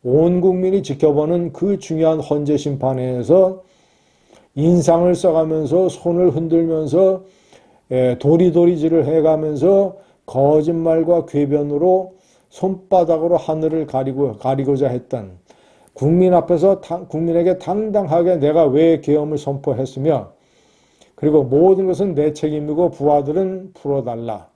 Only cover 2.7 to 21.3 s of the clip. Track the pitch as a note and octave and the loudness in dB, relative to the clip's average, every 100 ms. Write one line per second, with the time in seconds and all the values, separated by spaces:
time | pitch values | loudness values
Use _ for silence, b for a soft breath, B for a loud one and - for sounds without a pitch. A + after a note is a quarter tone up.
2.7 | C#3 C3 C3 B2+ B2 A2+ F3+ F#3 F#3+ b | -4 -4 -2 -4 -6 2 4 4 -2 b
3.7 | b b b b b b b b C#3 D#3+ | b b b b b b b b -2 2
4.7 | F3 E3 E3+ F3+ F3 F#3 D#3+ D#3+ D#3 D3+ | 4 4 2 2 2 2 0 0 -2 0
5.7 | F3 F#3 - F3 E3+ F3+ C#3+ E3 E3 E3 | 0 0 -2 -4 0 0 0 0 0 0
6.7 | D#3+ D3+ E3+ F#3+ F#3+ F#3 b b b b | -2 0 2 2 0 -8 b b b b
7.7 | b _ B2+ B2+ A#2+ C#3+ E3 F3+ E3 F3 | b _ 0 0 0 2 4 4 4 2
8.7 | E3+ D#3+ D#3+ D3 D#3+ D#3 D#3 D#3 D3 E3 | 2 0 0 2 2 2 0 -2 0 2
9.7 | G3 G3 F3+ B B - C3 C#3 D3+ D3+ | 2 0 -6 B B -8 0 2 2 2
10.7 | E3+ E3 D#3+ E3 F3 D#3 C#3+ C#3+ D3 D3 | -2 0 0 2 0 0 -2 0 -2 -2
11.7 | C#3+ F3 F#3 F#3 b b b b - F#3+ | 0 2 2 -2 b b b b -6 -6
12.7 | F#3 _ F#3 E3+ D#3+ E3+ F3 - D#3 D#3 | -6 _ 0 2 0 0 0 -2 -4 -2
13.7 | D#3+ D3+ C3 C3+ C3 C#3 G#2 C3 C3+ C3+ | -2 -4 -4 -4 -2 -4 -4 -4 -2 -2
14.7 | C#3 C3+ B2 - A#2+ G2 F#2 b b b | 0 -2 -4 -8 -10 -10 -20 b b b
15.7 | b b - C#3 F3 F#3 F3+ E3+ E3+ F#3 | b b -4 0 2 4 2 2 2 2
16.7 | F#3+ - E3+ F3+ D#3 E3+ E3+ E3+ F3+ - | 0 -4 -12 -8 -6 -2 0 0 -2 -4
17.7 | G3+ A3 G#3 F3+ E3 E3+ F3 D3 D#3 D3+ | -6 -2 -4 0 0 2 2 2 2 2
18.7 | C#3 E3 D#3+ D3 D3+ D3 D3 C#3+ C#3 D3 | 4 2 2 0 -2 -2 -6 -6 -6 -4
19.7 | B2 C3+ - D3 C3+ G2 _ b b b | -4 -6 -4 -2 -2 -6 _ b b b
20.7 | b b b b _ D3 | b b b b _ 2